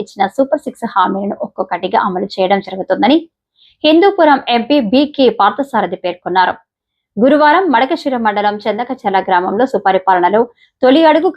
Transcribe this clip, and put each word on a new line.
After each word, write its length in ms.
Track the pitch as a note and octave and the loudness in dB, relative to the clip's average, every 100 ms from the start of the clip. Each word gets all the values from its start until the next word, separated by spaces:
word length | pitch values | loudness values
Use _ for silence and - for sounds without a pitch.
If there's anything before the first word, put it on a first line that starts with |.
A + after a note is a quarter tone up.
ఇచ్చిన 220 | G#3 - G3 | -6 -4 -4
సూపర్ 260 | - C4+ D4 | -2 -2 -2
సిక్స్ 200 | - - A#3 | -6 -10 -6
హామీలను 420 | G3+ F#3 F#3+ G3+ - | -2 -2 -2 -6 -8
ఒక్కొక్కటిగా 540 | - - F#3 F3 F#3 - G3+ | -10 -8 -8 -6 -4 -2 -2
అమలు 180 | F3+ G3+ | -4 -6
చేయడం 240 | - F#3 G3 F#3+ | -4 -2 -2 -4
జరుగుతుందని 500 | F#3+ F3 F#3+ G3+ D#4+ E4 _ _ _ _ _ | -10 -6 -2 2 0 -2 _ _ _ _ _
హిందూపురం 560 | D4+ D#4+ G4 G4 D#4 C4+ - A#3+ | 2 4 4 4 2 2 0 -4
ఎంపీ 200 | A3 D4 G#3 | 0 0 2
బీకే 340 | B3+ D4 - B3 A3+ | 0 0 2 0 2
పార్థసారథి 600 | G3+ G3+ C#4 A3 F#3+ F3+ | 0 0 -4 -4 -4 -6
పేర్కొన్నారు. 520 | F3+ F3 F3 F#3 F3+ - _ _ _ _ _ G3+ | -8 -8 -4 0 0 -2 _ _ _ _ _ 0
గురువారం 420 | B3+ D4 D4+ E4 F#4+ | 2 4 4 2 2
మడకశిర 420 | A#3 C4+ E4 C#4+ B3+ A3 | 0 0 -2 -4 -2 -2
మండలం 300 | G#3 G#3 G#3 | 0 -2 -2
చందకచర్ల 560 | A3+ G#3 B3 B3+ G#3 F#3+ F#3+ | -4 -4 -6 -6 -2 -2 0
గ్రామంలో 380 | F3+ F#3 G3 C4 | 0 0 -2 -2
సుపరిపాలనలో 680 | - G3 F#3 F#3 F3+ F3+ G#3 A#3+ _ _ _ | 0 0 0 2 2 2 2 0 _ _ _
తొలి 200 | B3+ C#4+ D#4+ | 2 4 4
అడుగు 200 | D#4 E4+ | 4 0